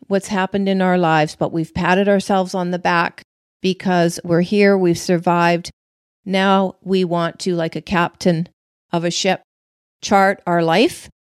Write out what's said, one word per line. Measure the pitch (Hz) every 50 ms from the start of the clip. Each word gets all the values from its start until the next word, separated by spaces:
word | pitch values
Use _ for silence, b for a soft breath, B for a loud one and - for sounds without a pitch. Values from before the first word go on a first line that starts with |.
| - -
what's | 196 196 - -
happened | 214 185 190 190 - 202 196 196
in | 196 190
our | 185 185 180 180
lives, | 175 160 160 156 156 156 -
but | - 160 - -
we've | 165 160 - -
patted | - 175 160 185 190 202 202
ourselves | 202 190 - - 202 190 185 185 -
on | 185 175 175
the | 180 180
back | - 180 175 170 170 - - - - _ _ _ _ _ _ _
because | - 190 180 - - 196 180 175 170 170 170 - -
we're | 175 170 165
here, | 180 - 214 202 202 202 202 190
we've | 185 170 170 165
survived. | - - 180 165 175 180 175 175 170 170 175 170 175 - - _ _ _ _ _ _ _ _ _ _
Now | 190 190 190 190 196 190 196 196 185 - -
we | _ 180 190 185 185
want | 165 170 170 170 165 - -
to, | - 190 175
like | 170 160 165 -
a | 156
captain | - - 196 170 175 - - _ - 190 170 160 175 - _ _ _ _ _ _ _ _
of | - 170 165
a | 175
ship, | 170 - - 190 180 - - _ _ _ _ _ _ _ _ _ _ _
chart | - - 208 196 190 190 196 - _
our | 180 175 170
life, | 170 160 160 190 254 349 - - - - - _ _